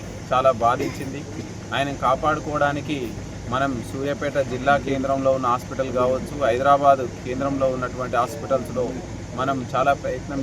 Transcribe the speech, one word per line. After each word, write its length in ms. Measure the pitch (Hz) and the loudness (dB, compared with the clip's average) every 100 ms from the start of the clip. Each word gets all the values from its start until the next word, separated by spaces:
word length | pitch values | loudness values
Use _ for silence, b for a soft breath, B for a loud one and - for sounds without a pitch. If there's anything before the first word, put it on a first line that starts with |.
| 101 - - | -8 -12 0
చాలా 200 | 127 135 113 | 4 6 6
బాధించింది. 580 | 117 131 135 131 135 135 - - - - - 120 | 4 2 0 -4 -8 -8 -10 -10 -10 -10 -6 -2
ఆయనను 240 | 143 135 127 | -2 0 2
కాపాడుకోవడానికి 920 | 135 151 151 151 147 147 143 147 143 113 - - - - | 2 2 0 -2 0 0 0 -4 -4 -4 -8 -10 -10 -4
మనం 200 | 127 139 123 104 | 0 0 -2 -6
సూర్యాపేట 460 | 131 139 139 147 147 127 | -6 -4 -2 -2 0 -2
జిల్లా 220 | 123 135 143 131 | 0 4 4 2
కేంద్రంలో 460 | 139 135 135 135 131 | -2 0 2 2 2
ఉన్న 120 | 123 | 2
హాస్పిటల్ 380 | 123 - 131 131 123 | 0 -2 -4 -2 2
కావచ్చు, 380 | 127 131 120 147 127 | 2 2 -2 -2 2
హైదరాబాద్ 560 | 123 135 143 143 139 120 - 123 | 4 6 6 8 6 4 -6 -6
కేంద్రంలో 420 | 127 139 135 131 127 | -2 -2 0 0 0
ఉన్నటువంటి 420 | 123 123 123 120 | -4 -6 -4 0
హాస్పిటల్స్లో 640 | 123 123 123 131 117 123 123 127 - - - 123 | -2 -4 -2 -2 -2 -4 -4 -4 -10 -12 -10 -4
మనం 180 | 135 131 120 127 | -2 -2 -2 0
చాలా 180 | 135 139 135 | 2 2 0
ప్రయత్నం 360 | 127 135 139 | -6 -6 -6